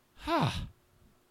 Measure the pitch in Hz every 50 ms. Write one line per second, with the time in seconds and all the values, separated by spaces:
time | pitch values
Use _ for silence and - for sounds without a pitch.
0 | _ _ _ - - - 330 320 - - - - - - - _ _ _ _ _
1 | _ - _ _ _ _